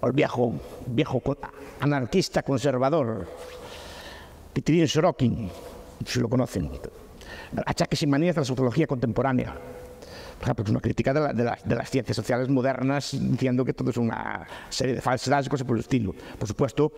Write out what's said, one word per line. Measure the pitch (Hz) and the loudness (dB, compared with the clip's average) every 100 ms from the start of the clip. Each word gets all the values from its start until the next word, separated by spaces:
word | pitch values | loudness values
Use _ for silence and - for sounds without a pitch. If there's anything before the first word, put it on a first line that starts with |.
al | 120 | 0
viejo, | 127 135 120 123 90 - - - | 4 2 2 0 0 -8 -12 -4
viejo | 120 147 127 | 0 2 0
co-, | - 135 - - - - | 0 -4 -6 -14 -16 -2
anarquista | 147 143 123 190 156 180 | 0 0 2 0 2 0
conservador, | - 135 143 127 131 165 120 110 92 - - - - - - - - - - - - | 0 0 2 2 2 2 0 -2 -8 -12 -14 -14 -14 -14 -14 -14 -14 -16 -18 -20 -6
Pitilín | - - 165 151 | -4 4 4 6
Sorokin, | 151 170 - 127 - 101 - - - - - | 4 2 4 2 2 -4 -8 -14 -16 -18 -12
si | - 123 | -4 0
lo | 120 | 2
conocen. | 127 117 104 73 - - - - - - - - - | 2 0 -2 -4 -6 -12 -14 -20 -18 -16 -14 -6 -4
Achaques | - - 165 151 | -2 0 0 2
y | 156 | 4
manías | 139 170 | 4 4
de | 165 | 2
la | 127 | 0
sociología | 127 131 117 156 | 2 2 4 2
contemporánea. | 131 120 107 131 127 117 - - - - - - - - - | 2 0 2 2 2 0 -6 -12 -14 -16 -16 -16 -14 -14 -6
Por | - | -2
ejemplo, | - | 0
es | 104 | 0
una | - | 0
crítica | 110 - - | 0 0 2
de | 139 | 2
la, | 143 | 2
de | 110 | 2
las, | 117 - - | 0 -2 -2
de | 120 | -2
las | 117 | 0
ciencias | 135 113 117 | -2 0 -4
sociales | 110 123 127 | 0 0 4
modernas, | 135 127 123 131 139 131 | 4 4 2 0 0 -2
diciendo | 135 131 131 127 123 | -2 0 2 2 2
que | 127 | 0
todo | 135 131 | 0 0
es | 123 | 2
una | 117 - 107 104 - - - | 0 0 -4 -6 -8 -14 -10
serie | - 127 123 | -2 0 0
de | |
falsedades | - 127 - 139 131 | 2 0 2 2 2
y | |
cosas | 143 | -2
por | 131 117 | 2 0
el | |
estilo. | - 131 104 - - - | 2 2 0 -4 -12 -8
Por | 107 | -6
supuesto, | 101 139 - 151 | 0 0 4 2